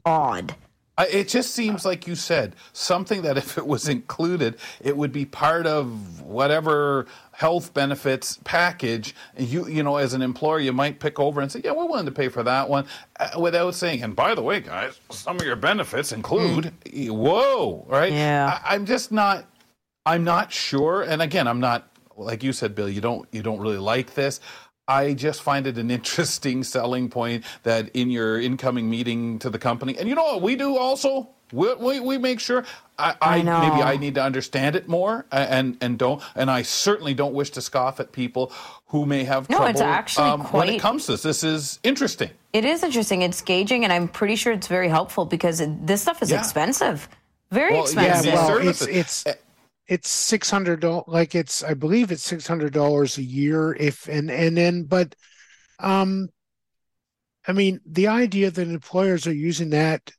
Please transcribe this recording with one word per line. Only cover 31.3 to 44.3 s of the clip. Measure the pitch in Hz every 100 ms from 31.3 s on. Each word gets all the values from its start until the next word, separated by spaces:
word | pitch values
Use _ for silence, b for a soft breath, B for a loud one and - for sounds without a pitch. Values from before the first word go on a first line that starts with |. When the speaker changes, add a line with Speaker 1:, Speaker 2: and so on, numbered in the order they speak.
| _ _
Speaker 2:
We, | 120 196
we, | 254 240 277
we | 247 269
make | 254 240
sure, | - 247 247 B B -
I, | 156 -
Speaker 1:
I | 156
Speaker 2:
I, | 165
maybe |
Speaker 1:
know. | 170 170 160 151
Speaker 2:
I | 131 139
need | 143 139
to |
understand | 135 131 - 135 135
it | 175 -
more, | 170 190 226 -
a-, | 135
and, | 127 131 131 120
and | 120 120
don't, | 127 143 B -
and | 131
I | 127
certainly | 117 - 196 208 151
don't | 135 143
wish | 135 143
to | -
scoff | - 135 127 135
at | 127
people | - 123 127 127 B B B _
who | 151 143
may | 143
have | 131 135 135
Speaker 1:
No, | 311
Speaker 2:
trouble, | 247
Speaker 1:
it's | 220
actually | 196 180 - - 147
Speaker 2:
um, | 147
when | 139 - 180
it |
Speaker 1:
quite | 220
Speaker 2:
comes | 208 269 -
to |
this. | 110
This | 156 151
is | 160 156 143 -
interesting. | 226 277 277 - - - _
Speaker 1:
It | 220
is | 240 330
interesting. | 349 240 214 190
It's | 180 175
gauging, | - 185 202 247
and | 214
I'm | 175 170
pretty | - 208